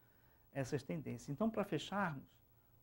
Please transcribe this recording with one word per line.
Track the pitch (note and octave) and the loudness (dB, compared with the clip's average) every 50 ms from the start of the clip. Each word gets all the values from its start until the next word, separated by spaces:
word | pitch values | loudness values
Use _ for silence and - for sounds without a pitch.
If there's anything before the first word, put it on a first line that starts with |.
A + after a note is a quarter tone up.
| - - - - - - - _ - - | -20 -20 -20 -20 -20 -20 -20 _ -20 -6
essas | - C#3 C3+ B2 D3+ C#3+ | -2 -2 0 0 0 -2
tendências. | - - F3 E3 B2+ B2 A#2+ A#2 - - | 0 -2 -4 -2 -2 -4 -6 -4 -4 -4
Então, | C#3+ - - | 0 2 2
pra | A3+ A3 - - | 4 4 2 2
fecharmos, | - E3+ C#3+ - - F#3 G3+ G3+ E3+ D3 C#3 - - - - - _ _ _ _ _ _ - | 2 0 0 0 0 0 2 2 2 0 -4 -8 -12 -18 -20 -20 _ _ _ _ _ _ -6